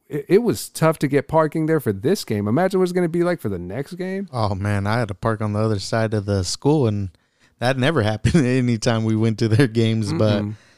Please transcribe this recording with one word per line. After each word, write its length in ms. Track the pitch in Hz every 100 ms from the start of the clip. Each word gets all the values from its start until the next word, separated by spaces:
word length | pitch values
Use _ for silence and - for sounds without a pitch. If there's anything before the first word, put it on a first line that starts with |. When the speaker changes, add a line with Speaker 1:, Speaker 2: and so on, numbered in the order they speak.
| -
Speaker 1:
it, 160 | 147 -
it 100 | 196
was 260 | 233 - -
tough 300 | - 160 156
to 80 | 147
get 200 | 139 -
parking 380 | 160 156 160 156
there 140 | 160
for 120 | 117
this 320 | 95 139 208
game. 220 | - 104 104
Imagine 300 | 135 185 185
what 40 |
it's 80 | 180
gonna 160 | 180 175
be 140 | 175
like 180 | 175 180
for 80 | 110
the 100 | 90
next 360 | 87 113 139
game. 340 | 180 185 190 196
Speaker 2:
Oh, 220 | 127 101
man, 320 | 95 101 101 101
I 120 | 117
had 100 | 110
to 60 |
park 260 | - 113 107
on 120 | 107
the 80 | 104
other 180 | 110 101
side 360 | - 113 110
of 100 | 107
the 180 | 101 98
school, 440 | 87 - 139 156 117
and 240 | 101 98 - _ _ _ -
that 180 | 120 135
never 260 | 131 156
<laughs> 80 | 107
happened 360 | 110 123 170 123
anytime 580 | 131 123 113 123 113
we 120 | 110 110
went 220 | 113 107
to 80 | 117
their 180 | 107 131
games. 440 | 113 113 113 104
But, 300 | - 110 104
Speaker 1:
Mm-mm. 120 | 104 110 _